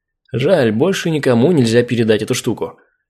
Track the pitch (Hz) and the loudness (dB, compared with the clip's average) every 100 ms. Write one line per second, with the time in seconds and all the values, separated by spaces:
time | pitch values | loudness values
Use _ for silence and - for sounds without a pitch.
0 | _ _ _ 120 143 175 117 107 175 190 | _ _ _ -4 0 2 2 0 0 -2
1 | 175 151 143 117 147 165 113 120 120 120 | -4 -2 0 2 2 2 2 2 0 0
2 | 113 104 107 123 127 101 80 - _ _ | 0 0 -2 -6 -4 -6 -8 -12 _ _